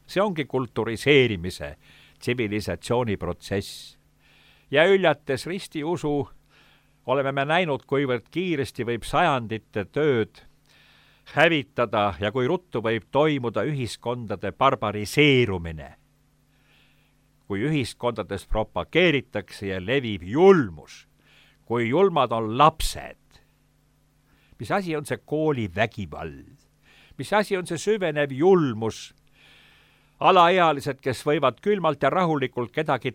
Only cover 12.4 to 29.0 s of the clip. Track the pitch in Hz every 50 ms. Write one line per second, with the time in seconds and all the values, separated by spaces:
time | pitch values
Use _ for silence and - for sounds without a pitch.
12.4 | 123 127 170 180 - _ - 123 107 113 117 113 - _ - 131 151 160 151 139
13.4 | 120 117 95 107 101 143 151 139 127 104 - - - 117 123 123 120 98 107 90
14.4 | - 98 92 - 131 135 135 - - 107 104 107 104 - - 147 147 151 139 127
15.4 | 120 104 95 90 85 85 80 78 69 67 - _ _ _ _ _ _ _ _ _
16.4 | _ _ _ _ _ _ _ _ _ _ _ _ _ _ _ _ _ _ _ _
17.4 | _ _ 101 98 110 147 160 147 120 - - - - 120 120 110 101 82 98 95
18.4 | - _ - 107 107 - - - 85 - - 156 180 175 151 135 - - _ 107
19.4 | 101 - - - 107 98 95 95 90 95 127 143 127 117 104 92 87 90 107 147
20.4 | 180 196 196 175 131 98 82 76 - - - - - _ _ _ _ _ _ _
21.4 | _ _ _ _ _ _ 113 120 120 113 123 165 196 196 170 156 127 117 120 113
22.4 | 113 107 110 127 147 156 156 _ - - - - 131 - - _ _ _ _ _
23.4 | _ _ _ _ _ _ _ _ _ _ _ _ _ _ _ _ _ _ _ _
24.4 | _ _ _ _ 120 101 156 202 190 175 156 147 143 - 127 117 - - 151 151
25.4 | 156 156 147 123 110 98 85 92 117 113 - - 101 78 - - 80 80 71 67
26.4 | - - - _ _ _ _ _ _ _ _ _ _ _ - - 135 - 196 208
27.4 | 208 - 202 185 180 - 175 143 - 202 214 220 185 165 147 147 147 139 135 127
28.4 | 151 185 196 180 160 135 113 107 113 110 - -